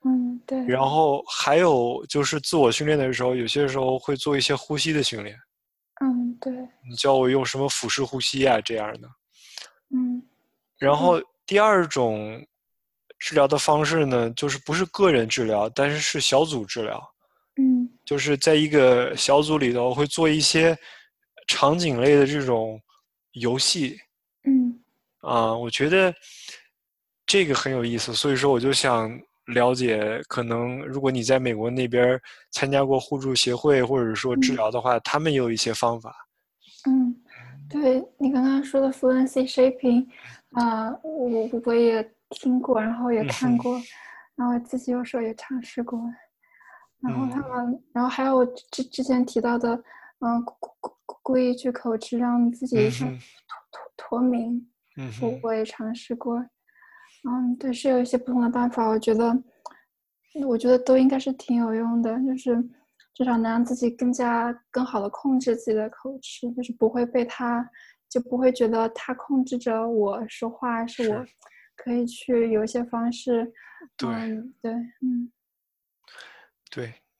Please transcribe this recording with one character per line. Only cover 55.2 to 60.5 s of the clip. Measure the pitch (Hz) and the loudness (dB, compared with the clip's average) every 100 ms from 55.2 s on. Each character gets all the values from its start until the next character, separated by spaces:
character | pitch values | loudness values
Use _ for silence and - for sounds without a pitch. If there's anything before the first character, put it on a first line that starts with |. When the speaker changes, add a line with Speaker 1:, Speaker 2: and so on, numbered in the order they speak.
| 226 254 | -4 -4
Speaker 1:
我， | 226 | -4
我 | |
也 | 220 | -2
尝 | 220 - 220 | -4 -6 -8
试 | 233 - 240 | -8 -8 -8
过。 | 247 233 247 _ _ _ - - - _ | -4 -6 -6 _ _ _ -20 -20 -20 _
嗯， | 262 247 247 247 | -6 -2 -2 -2
对， | 269 | -4
是 | 247 277 | -2 0
有 | 254 | 2
一 | |
些 | 247 247 | 0 -2
不 | 247 | -2
同 | 247 | 0
的 | 240 | 2
办 | 247 240 | 2 0
法， | 240 226 | 0 0
我 | 220 | 2
觉 | 220 | 2
得， | 220 233 247 - _ - - _ _ _ _ _ 311 | 2 2 0 -4 _ -20 -20 _ _ _ _ _ -6
我 | 277 | -2